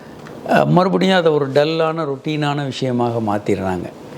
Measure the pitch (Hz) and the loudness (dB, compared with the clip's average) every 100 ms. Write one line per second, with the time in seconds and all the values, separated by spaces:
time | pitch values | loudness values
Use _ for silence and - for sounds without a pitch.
0 | - - - - - - 147 165 185 180 | -20 -18 -18 -12 0 2 4 4 4 2
1 | 185 190 165 147 139 135 151 165 160 160 | 4 4 4 2 2 2 2 2 0 -2
2 | 147 135 156 151 147 143 139 120 131 123 | -4 -4 -4 -2 0 -2 -4 -4 -2 0
3 | 120 117 110 104 104 95 95 90 87 - | 0 0 -2 -2 0 0 0 -4 -6 -12
4 | - | -16